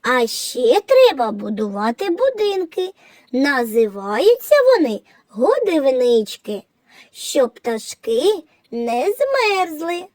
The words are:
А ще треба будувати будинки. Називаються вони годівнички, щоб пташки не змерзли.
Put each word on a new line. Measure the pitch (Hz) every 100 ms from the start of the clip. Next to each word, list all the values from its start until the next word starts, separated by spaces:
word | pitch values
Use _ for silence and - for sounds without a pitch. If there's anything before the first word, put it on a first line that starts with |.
А | 226 254 233
ще | - - - - 370
треба | - 523 494 302 226
будувати | 208 208 208 214 196 220 240 392
будинки. | 349 523 466 415 381 330 - 370 - _ _ _
Називаються | 254 277 269 233 220 220 196 196 214 392 480 - 587 508 480
вони | 285 208 _ _ _
годівнички, | 196 277 554 427 330 269 262 247 233 208 - - 202 _ _ _ _ _
щоб | - - 294 247
пташки | - - 226 - - - 226 339 415 - _ _
не | 233 233 240 320
змерзли. | 415 539 539 440 381 359 302 330 349 381